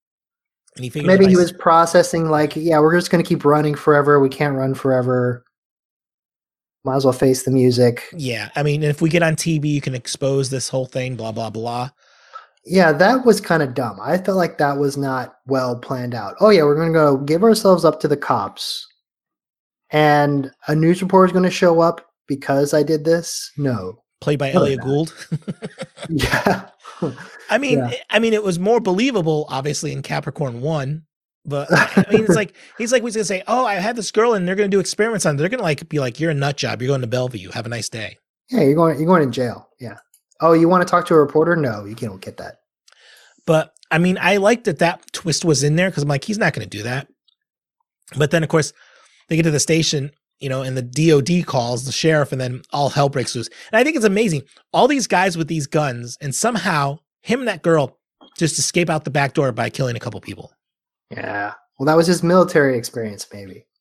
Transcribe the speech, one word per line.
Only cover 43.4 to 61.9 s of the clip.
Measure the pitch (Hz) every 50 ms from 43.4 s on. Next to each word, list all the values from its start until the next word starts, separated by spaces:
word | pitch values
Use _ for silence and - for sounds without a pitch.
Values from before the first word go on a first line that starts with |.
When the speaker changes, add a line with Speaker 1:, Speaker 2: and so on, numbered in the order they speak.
| -
Speaker 1:
But, | - 160 156 - - _ _ _ -
I | 165 160
mean, | 175 180 180 -
I | - 175 202 202
like | 196 208 240 240 -
that | 202 156 -
that | 175 165 185 - _ -
twist | - - - 170 143 - -
was | 170 151 127
in | 139 147 151
there | 170 185 190
'cause | - 147
I'm | 143 147
like, | 143 143 -
"He's | - 208 214
not | 214 160 -
gonna | 127 101
do | 92 - 104 104
that." | 120 123 135 - _ _ _ _ _ _ _ _ _ _ _ _ _ _ _ _ _ _ _ _ - -
But | 135 151 143
then, | - 165
of | 160 -
course, | - 160 143 - - _ _ _ _ _ _ _ _ _ _ -
they | 165
get | 160 165
to | 165
the | 147 135
station, | - - 160 165 156 - - 143 135 147 _ _ _ _ _ -
you | - 135
know, | 131 131
and | 131 131 131
the | 131
D | 120 123 123 143 160 165
O | 156 143
D | 117 - 175 180
calls, | 170 - - 131 117 120 127 117 131
the | 131
sheriff, | - - - 160 156 151 143 -
and | - 131
then | 127 123 127 127 - -
all | - 143 143 131
hell | - 139 143 139
breaks | 135 135 120 - -
loose. | 123 110 - - - - -
And | - 226
I | 254
think | 302 330
it's | 277 220
amazing. | 208 190 208 240 202 160 135 - _ _ _ _ -
All | - 165 214 262
these | 294 269 202
guys | - 196 180 185 196 170
with | 165 165 143
these | 165 156 139
guns, | - - 156 151 139 120 120 120 120 - -
and | 147 139 123
somehow | - - 233 240 196 170 214 165 147 143 139 143 - _ _ _ _
him | - - 226 269
and | 254 226
that | 196 151
girl | - 170 165 156 135 123 _ _ _ _ _ _ - _ -
just | - 170 151 - -
escape | 139 - - 175 175 165
out | 160 151 -
the | 147
back | 131 147 139 135 -
door | 160 143 131
by | 117 117 113 117
killing | - - 135 123 117
a | 110
couple | - 120 - 98
people. | - - 98 90 - - _ _ _ _ _ _ _ _ _ _ _ -
Speaker 2:
Yeah. | - - - - 104 104 101 104 - - _ _ _ -
Well, | 135
that | 151